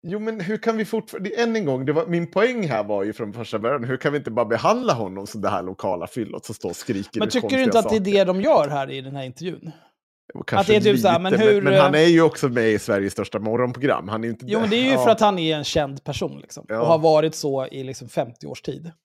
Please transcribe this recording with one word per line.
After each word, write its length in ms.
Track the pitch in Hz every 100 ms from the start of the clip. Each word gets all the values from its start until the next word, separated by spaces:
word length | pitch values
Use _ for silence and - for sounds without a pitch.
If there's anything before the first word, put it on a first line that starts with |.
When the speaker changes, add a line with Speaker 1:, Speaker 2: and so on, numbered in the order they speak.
| 165
Speaker 1:
Jo, 120 | 208
men 200 | 214 220
hur 180 | 175 220
kan 200 | 233 220
vi 80 | 214
fortfar-, 340 | 226 214 -
det, 220 | 190 226
än 140 | 233 226
en 100 | 156
gång, 200 | 131 135
det 80 |
var, 120 | 151 170
min 240 | 170 170
poäng 360 | 190 233 240 175
här 160 | 113
var 200 | 104 101
ju 100 | 101
från 200 | 107 107
första 260 | 113 110 110
början, 240 | 113 143
hur 140 | 117 131
kan 140 | 151
vi 60 | 143
inte 140 | 135
bara 140 | 110 107
behandla 480 | 113 151 233 247
honom 340 | 127 98 95 104
som 140 | 110
det 80 | 98
här 140 | 98
lokala 440 | 90 95 104 90 82
fyllot 380 | 127 110 - -
som 100 | 110
står 140 | 92
och 60 | 85
skriker 440 | - 98 101 214
Speaker 2:
Men 80 | 208
Speaker 1:
ut 60 |
Speaker 2:
tycker 140 | 247 220
du 60 | 262
Speaker 1:
konstiga 80 |
Speaker 2:
inte 160 | 247 226
att 100 | 208
det 60 | 220
är 40 |
Speaker 1:
saker? 120 | 190
Speaker 2:
det 120 | 202
de 180 | 190 185
gör 260 | 262 247 143
här 240 | 143 135
i 100 | 135
den 140 | 131 139
här 80 |
intervjun? 480 | 131 127 175 - 170 - _ _ _ _ _
Speaker 1:
Jo, 100 | -
kanske 160 | - 190 190 214
Speaker 2:
Att 60 |
det 60 | 214
är 40 |
typ 80 | 202
så 60 | 202
här, 120 | 170
Speaker 1:
lite, 180 | 185 202
Speaker 2:
men 20 | 220
hur, 140 | 202
Speaker 1:
men, 120 | 190
men 80 | -
han 140 | 143 151
Speaker 2:
eh, 60 |
Speaker 1:
är 40 | 165
ju 140 | 165
också 280 | 160 - 139
med 200 | 120 113
i 100 | 104
Sveriges 340 | - 101 98
största 260 | - 98 104
morgonprogram. 680 | 107 117 123 123 135 101 90
Han 140 | 110
är 40 | 117
ju 40 |
inte 140 | 113 127
Speaker 2:
Jo, 120 | 214
men 100 | 220
det 60 | 226
är 80 |
ju 60 | 262
Speaker 1:
ja. 120 | 262
Speaker 2:
för 60 | 247
att 100 | 226
han 200 | 208 190
är 180 | 160 156
en 60 |
känd 400 | 143 165 143 139
person, 360 | - 135 165 139
liksom, 260 | - - -
Speaker 1:
Ja. 120 | 110
Speaker 2:
och 60 | 120
har 120 | 160
varit 360 | 160 156 160 156
så 320 | 147 135 131
i, 160 | 135
liksom, 260 | 131 131 120
femtio 380 | - 127 117 147
års 140 | 135
tid. 300 | - 143 165 _